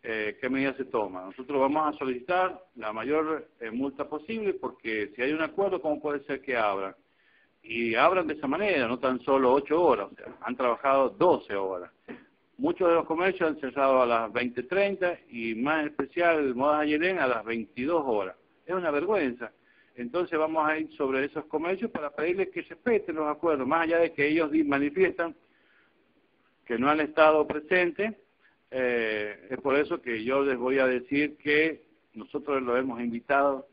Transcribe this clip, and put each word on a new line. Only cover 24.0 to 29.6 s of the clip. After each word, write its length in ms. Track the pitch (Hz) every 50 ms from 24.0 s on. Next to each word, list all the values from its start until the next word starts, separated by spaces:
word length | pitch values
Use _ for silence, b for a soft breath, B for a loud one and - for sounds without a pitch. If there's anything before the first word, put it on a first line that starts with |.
| 170 165 165
que 160 | - 143 147
ellos 200 | 156 165 160 151
di-, 140 | 147 160 156
manifiestan 720 | 143 143 139 143 147 143 185 185 170 - - 170 170 151 _ b b b b b b b b b b b b _ _ _ _ _ _ _ _ _ _ _ _ _
que 120 | - 120
no 100 | 113 127
han 120 | 143 151 156
estado 480 | 151 151 151 160 156 156 156 156 151
presentes, 680 | 151 147 151 147 - 190 185 180 170 151 - 202 220 214 - _ _ _ b b b b b _ _
eh, 800 | 123 131 127 123 123 120 113 110 107 107 104 104 104 - - 101
es 80 | 131
por 160 | 123